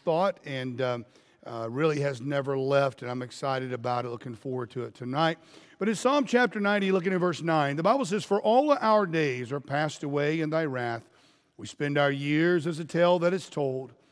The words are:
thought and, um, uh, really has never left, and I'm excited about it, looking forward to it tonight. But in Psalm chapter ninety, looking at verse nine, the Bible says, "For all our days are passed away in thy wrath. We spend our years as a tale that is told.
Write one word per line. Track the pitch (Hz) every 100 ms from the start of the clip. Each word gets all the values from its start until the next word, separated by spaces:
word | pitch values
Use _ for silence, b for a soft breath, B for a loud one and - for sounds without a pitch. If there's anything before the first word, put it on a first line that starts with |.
thought | - 160 190 -
and, | 147 135 127 120
um, | 127 120 - b b b
uh, | - 117 117
really | 127 156 151
has | 143 127
never | 135 143 135 135
left, | 135 139 139 -
and | 123
I'm | 123
excited | 127 - 139 131 131
about | 123 123 123
it, | 123
looking | 120 127 110
forward | 139 127 120
to | 127
it | 117
tonight. | - 123 139 160 165 B B B -
But | 196
in | 208
Psalm | 247 294 226
chapter | 240 247 220
ninety, | 202 208 190
looking | 190 175
at | 185
verse | 180 143
nine, | 165 160 139
the | 143
Bible | 175 269
says, | 196 202
"For | - 202
all | 214 240 302
our | 277 220 214 190
days | 160 147 127 117
are | 143
passed | - 143 151 -
away | 147 143 147 160
in | 151
thy | 160
wrath. | 156 127 120 117 - b b b b -
We | -
spend | - 143 143
our | 143
years | 139 143 151 170 180 151
as | 156
a |
tale | 156 170 175 180
that | 175
is | 185 -
told. | - 139 131 127 - b